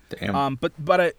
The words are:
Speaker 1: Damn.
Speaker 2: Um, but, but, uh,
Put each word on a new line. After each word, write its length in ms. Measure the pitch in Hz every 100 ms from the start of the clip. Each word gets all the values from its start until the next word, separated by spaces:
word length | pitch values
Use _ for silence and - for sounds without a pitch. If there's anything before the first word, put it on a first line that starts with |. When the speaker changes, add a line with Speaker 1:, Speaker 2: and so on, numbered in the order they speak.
| _
Speaker 1:
Damn. 260 | - 98 139
Speaker 2:
Um, 220 | 139 135
but, 140 | 170 -
but, 160 | 147 185
uh, 120 | 170